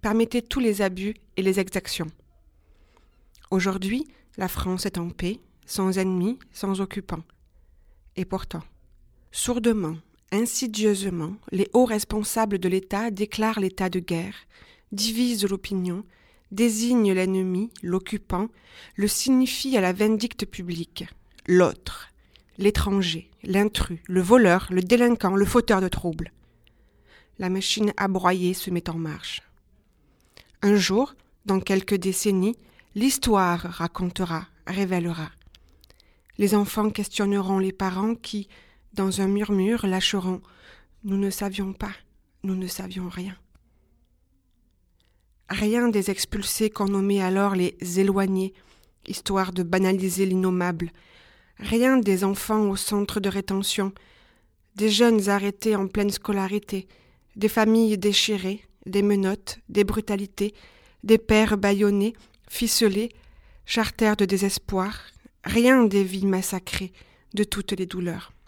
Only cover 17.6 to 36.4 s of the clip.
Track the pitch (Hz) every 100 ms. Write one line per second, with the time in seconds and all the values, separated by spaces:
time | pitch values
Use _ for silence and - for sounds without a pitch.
17.6 | 226 - 180 185 185 208 - 180 220 -
18.6 | _ - - - 202 - - 262 254 -
19.6 | 269 254 185 185 214 220 233 - 202 -
20.6 | 175 170 170 - 175 - _ _ - 180
21.6 | 180 - - - - _ _ _ _ -
22.6 | 196 208 202 196 175 160 - _ - 190
23.6 | 214 - - 170 - 185 180 254 208 175
24.6 | - 185 180 240 240 233 190 196 202 247
25.6 | 233 196 185 - 175 160 - _ _ _
26.6 | _ _ _ _ _ - _ _ 185 190
27.6 | 190 - 208 - 196 185 185 185 180 185
28.6 | - 175 170 165 160 151 - - _ _
29.6 | _ _ _ _ _ _ _ - - _
30.6 | 202 202 175 190 277 - _ _ - 190
31.6 | 190 190 - 196 185 190 214 190 190 240
32.6 | - _ _ 202 254 262 247 208 185 175
33.6 | 175 170 170 - 180 - 180 165 180 _
34.6 | - 185 196 180 170 165 156 - - -
35.6 | _ _ _ _ _ _ _ -